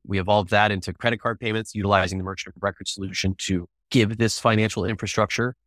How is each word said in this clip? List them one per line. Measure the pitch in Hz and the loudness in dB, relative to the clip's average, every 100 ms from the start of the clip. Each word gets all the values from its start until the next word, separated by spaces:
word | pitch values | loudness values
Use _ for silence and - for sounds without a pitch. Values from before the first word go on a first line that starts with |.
| - | -4
We | 98 | -2
evolved | 90 104 92 | 2 2 4
that | 104 107 | 4 4
into | 98 90 | 2 -4
credit | - 120 113 | -4 -2 -2
card | 117 107 | -4 -4
payments, | 117 110 107 104 | -4 -4 -4 -2
utilizing | 98 98 95 95 | 2 4 2 -2
the | |
merchant | 95 92 92 - | -6 -8 -12 -6
of | |
record | 101 - 98 | -6 -4 -10
solution | 101 95 92 95 92 | -8 -8 -2 -2 -2
to | - 90 90 _ _ | -2 -2 -2 _ _
give | 123 107 113 | 2 2 2
this | 113 - | 0 2
financial | 117 107 110 110 98 | 2 2 2 0 -2
infrastructure, | 107 104 - 104 - 123 - | -4 -2 0 0 0 -2 -4